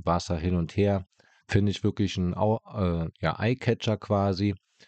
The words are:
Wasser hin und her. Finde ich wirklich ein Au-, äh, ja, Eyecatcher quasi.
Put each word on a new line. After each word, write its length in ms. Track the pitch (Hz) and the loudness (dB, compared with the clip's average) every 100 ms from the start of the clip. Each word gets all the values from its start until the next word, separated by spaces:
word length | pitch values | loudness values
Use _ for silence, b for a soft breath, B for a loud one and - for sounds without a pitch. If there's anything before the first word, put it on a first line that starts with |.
| 85 | 0
Wasser 320 | 87 - 82 | 0 0 -2
hin 180 | 90 90 | 0 0
und 220 | 82 - | 0 2
her. 280 | 101 98 92 b b b b | 2 2 -4 b b b b
Finde 220 | 101 101 | 2 2
ich 120 | 92 | 0
wirklich 320 | 107 - 98 98 | -2 0 -2 0
ein 180 | 87 | -2
Au-, 280 | 90 107 113 - | 0 0 0 -4
äh, 360 | 110 90 85 80 - | -2 0 0 -4 -4
ja, 180 | 82 - | -4 0
Eyecatcher 600 | 107 131 - 113 - 104 | -2 0 0 -2 0 -2
quasi. 580 | - 101 98 92 104 98 _ b | 0 0 2 2 0 -2 _ b